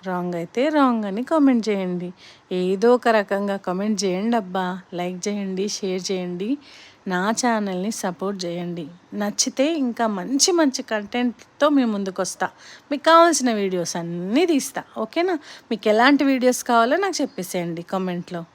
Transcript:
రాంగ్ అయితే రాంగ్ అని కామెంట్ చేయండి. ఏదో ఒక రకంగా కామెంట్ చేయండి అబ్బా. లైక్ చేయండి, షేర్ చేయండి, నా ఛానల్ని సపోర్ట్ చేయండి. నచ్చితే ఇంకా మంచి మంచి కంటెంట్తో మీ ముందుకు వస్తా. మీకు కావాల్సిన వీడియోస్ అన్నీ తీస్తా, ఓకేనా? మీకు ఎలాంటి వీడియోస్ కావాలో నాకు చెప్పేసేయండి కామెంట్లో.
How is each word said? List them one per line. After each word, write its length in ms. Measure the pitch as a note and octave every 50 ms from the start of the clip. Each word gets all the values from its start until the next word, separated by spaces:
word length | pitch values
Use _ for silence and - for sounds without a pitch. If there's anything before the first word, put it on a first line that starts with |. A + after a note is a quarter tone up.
| - F#3+
రాంగ్ 280 | F#3 F3+ F3 F3+ F3 E3+
అయితే 240 | E3 E3+ _ A#3 B3+ D#4 D#4 D4+
రాంగ్ 280 | C#4 C4 A#3+ A3+ G#3+ G3+
అని 120 | F#3+ G#3 B3+ C4+
కామెంట్ 340 | E4 D#4+ D4 C4+ C4 A#3 G#3 A3
చేయండి. 400 | G#3 G3 F#3+ F3+ F3+ F3 F3 F3+ F3+ _ - - - - _ _ F#3+ F#3 F3+
ఏదో 260 | F#3 F#3+ G3 G#3+ A#3 B3 B3
ఒక 100 | - A#3+ A3+ A3
రకంగా 360 | G3+ G3+ G3+ G3 G3+ G3+ G3 G3 - -
కామెంట్ 320 | F3+ F3+ G3 G#3+ A3 F#3+ G3+
చేయండి 340 | G3 F3+ F3+ G3+ A#3 A#3 A#3
అబ్బా. 240 | G#3+ F3+ F3+ F#3+ F#3 F3+ F3+ F#3+ F3+ _ - F3
లైక్ 200 | F3 F3+ F#3 F3+ F3 G#3
చేయండి, 400 | G#3 G#3 G3+ F#3+ F#3+ F#3 F#3+ G#3 G3+ -
షేర్ 260 | - F#3+ F#3 F#3+ F3+ -
చేయండి, 400 | G3 F#3 F3+ F3+ F3 F3 G3 G#3+ C#4 C#4+ - - - - - - - _ _ - F#3
నా 80 | F3+ F#3 G3+ A3+ A3+
ఛానల్ని 500 | - B3 A#3 G#3+ G#3 G3 F#3+ F3+ F#3 G#3 A3+ -
సపోర్ట్ 360 | - G3 F3 - G3 F#3+ G3+ F#3+ F#3
చేయండి. 400 | E3+ E3+ F3 F3 F3 F3 E3 D#3+ C#3 F3 - _ _ - G3+
నచ్చితే 440 | G#3 G3+ G#3 - - B3+ - - C4+ D4+ E4+ D#4+ C4+
ఇంకా 200 | A#3+ A3+ - A#3+ A3 G#3 F#3+
మంచి 320 | F3+ F#3 B3+ C#4 - - F#4 E4+
మంచి 240 | D#4+ C#4 B3+ - B3 -
కంటెంట్తో 760 | A3+ G#3+ G#3 G3+ - A#3+ B3 B3 A3 _ - _ _ _ C#4+ D4 D4 C#4
మీ 80 | B3+ A#3 G#3+
ముందుకు 280 | G3+ G3+ F#3+ F#3 F#3+ F#3+
వస్తా. 240 | F3+ - - F#3 - - _ - - - - _ _
మీకు 140 | C#4 C#4+ - D#4+
కావాల్సిన 380 | E4 E4 E4+ E4+ D#4+ C4+ B3+ B3+ A3+ G#3
వీడియోస్ 340 | G3+ F#3+ F#3 F3+ E3+ E3 - F3+
అన్నీ 440 | E3+ E3+ E3+ F3 F3 F#3 G#3 C4+ F4+ E4+ E4
తీస్తా, 300 | C#4 B3 - - - - - - - -
ఓకేనా? 320 | - - D#4+ F4 F#4+ F4+ D4 - - - - - _
మీకు 160 | A#3+ G#3+ - A3 G#3+
ఎలాంటి 320 | G#3+ A#3 C4 D4 C#4 D4 C#4 C4+
వీడియోస్ 280 | C4 A#3 B3+ B3 - - -
కావాలో 260 | B3 A#3 A3+ A#3 C#4 F4 G4+
నాకు 120 | G4 E4 - D4+
చెప్పేసేయండి 600 | - - - F3+ F3+ - F#3 F3 E3+ E3+ E3 E3+ - -
కామెంట్లో. 500 | F#3+ F#3+ F#3 F3+ F3 E3+ - F#3 E3+ E3 - _